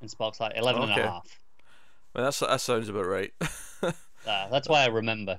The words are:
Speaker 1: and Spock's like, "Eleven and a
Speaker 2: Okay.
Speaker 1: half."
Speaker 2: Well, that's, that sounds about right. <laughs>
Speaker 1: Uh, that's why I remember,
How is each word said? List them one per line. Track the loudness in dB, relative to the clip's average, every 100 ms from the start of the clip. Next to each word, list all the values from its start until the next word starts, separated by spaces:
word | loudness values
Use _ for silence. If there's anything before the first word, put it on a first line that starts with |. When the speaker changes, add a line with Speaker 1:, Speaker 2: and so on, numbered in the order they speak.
Speaker 1:
and | -12
Spock's | -4 -4 -2
like, | -4 2
"Eleven | 2 4
and | 2
a |
Speaker 2:
Okay. | 2
Speaker 1:
half." | 2 -2 -10 -16 -16 -18 -16 -16 -16 -16 -8
Speaker 2:
Well, | -2
that's, | 0 0
that | 2 2
sounds | 2 0 0
about | -2 0
right. | 0 -2 -4 -6 -4 -10 -2
<laughs> | -2 -2 -10 -10 -2
Speaker 1:
Uh, | -2 2
that's | 2 6
why | 6
I | 6
remember, | 4 2 0 -2